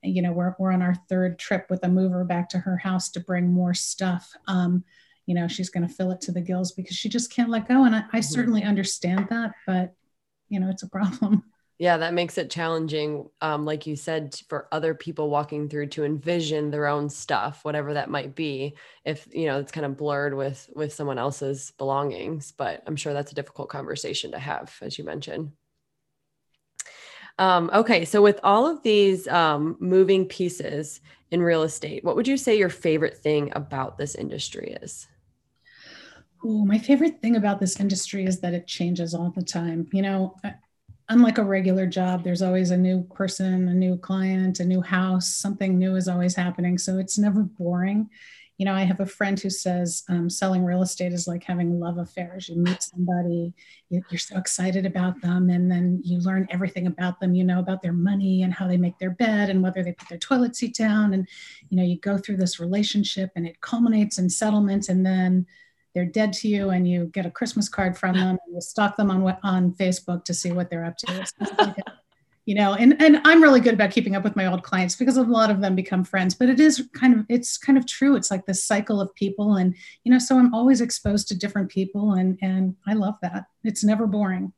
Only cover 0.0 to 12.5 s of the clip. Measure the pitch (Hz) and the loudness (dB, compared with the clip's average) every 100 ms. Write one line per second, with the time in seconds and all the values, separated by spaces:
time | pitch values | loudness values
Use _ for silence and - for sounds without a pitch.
0 | 190 180 175 170 180 185 190 185 180 180 | -2 -2 -2 -2 -4 -2 0 0 0 -2
1 | _ 185 185 175 - 190 - 185 180 185 | _ -2 -2 -4 -4 -4 -4 -4 0 2
2 | 185 180 180 175 180 185 190 180 190 185 | 2 -2 -2 -2 -2 -4 -4 -4 -2 -4
3 | - - 175 180 180 180 180 175 - - | -4 -10 -6 -2 2 2 0 -2 -6 -4
4 | 190 180 - - - 185 175 180 - _ | -4 -4 -8 -16 -4 -2 0 -2 -4 _
5 | _ _ - 175 170 - 180 175 175 - | _ _ -4 -2 -2 -6 -8 -4 -6 -4
6 | 190 180 - 180 175 180 180 - 185 180 | -4 -4 -6 -6 -4 -4 -4 -8 -10 -8
7 | 214 240 240 - 233 226 220 254 254 220 | -4 -4 -4 -2 -2 -2 2 4 4 4
8 | 214 226 143 240 233 214 208 202 190 - | -2 -4 -2 -2 0 0 0 0 -2 -4
9 | 175 185 196 233 226 - - 185 180 _ | -2 -2 -2 -4 -6 -8 -4 -2 -2 _
10 | _ _ _ _ _ 202 185 190 190 190 | _ _ _ _ _ -4 -4 -6 -10 -4
11 | 196 - 208 208 - _ _ _ 175 170 | -4 -2 2 0 0 _ _ _ 0 2
12 | 165 175 170 - 143 | 0 -2 -2 -4 -6